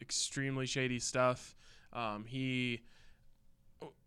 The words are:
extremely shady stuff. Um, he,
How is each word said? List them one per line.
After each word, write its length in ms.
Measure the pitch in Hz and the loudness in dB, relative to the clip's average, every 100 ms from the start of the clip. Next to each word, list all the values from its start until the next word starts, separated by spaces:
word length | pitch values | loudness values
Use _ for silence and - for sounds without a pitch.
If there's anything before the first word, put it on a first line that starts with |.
extremely 640 | 120 - - - 135 135 127 | -4 -2 0 0 0 0 0
shady 320 | 143 131 123 | 2 2 2
stuff. 580 | - 127 127 127 - - - - - | 2 4 6 4 -4 -18 -20 -20 -10
Um, 320 | - 113 104 110 | -4 -2 -2 -4
he, 560 | 131 131 127 123 120 - - - - - - - - - - 160 - | -2 0 2 2 -2 -6 -20 -20 -20 -20 -20 -20 -20 -20 -16 -16 -16